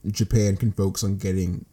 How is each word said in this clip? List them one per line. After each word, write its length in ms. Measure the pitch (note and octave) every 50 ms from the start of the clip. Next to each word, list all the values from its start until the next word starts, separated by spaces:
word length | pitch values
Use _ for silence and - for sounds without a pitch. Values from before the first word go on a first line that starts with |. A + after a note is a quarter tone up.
| -
Japan 500 | G2+ G2+ - G#2+ - - A2 G#2 G2+ G2
can 140 | - A#2+ G#2+
focus 320 | - - G2 F#2+ F#2+ - G#2+
on 140 | G2 G2
getting 480 | F#2 - F#2+ F#2 F#2+ F2+ F2+ F2+ - - _